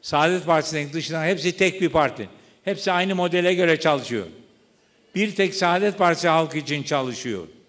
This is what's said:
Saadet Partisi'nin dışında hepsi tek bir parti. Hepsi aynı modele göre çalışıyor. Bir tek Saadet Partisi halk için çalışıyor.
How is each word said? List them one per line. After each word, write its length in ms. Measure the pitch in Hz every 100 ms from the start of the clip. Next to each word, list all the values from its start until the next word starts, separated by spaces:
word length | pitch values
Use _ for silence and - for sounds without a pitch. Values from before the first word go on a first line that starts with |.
Saadet 440 | - 151 156 180 156
Partisi'nin 460 | 160 127 156 147
dışında 320 | 151 151 160
hepsi 320 | 156 190 165 170
tek 240 | 190 185
bir 80 | 170
parti. 400 | 160 139 - 98 - _ _
Hepsi 280 | - 196 196
aynı 220 | 180 190
modele 400 | 190 180 175 175
göre 260 | 180 180 160
çalışıyor. 460 | 160 143 120 120 87 80 - _ _ _ _ _ _
Bir 200 | 185 214
tek 200 | 190 196
Saadet 440 | 196 180 175 208 202
Partisi 300 | 180 165 170
halk 280 | 160 160 151
için 260 | 135 147
çalışıyor. 680 | 143 147 131 113 127 101 80 -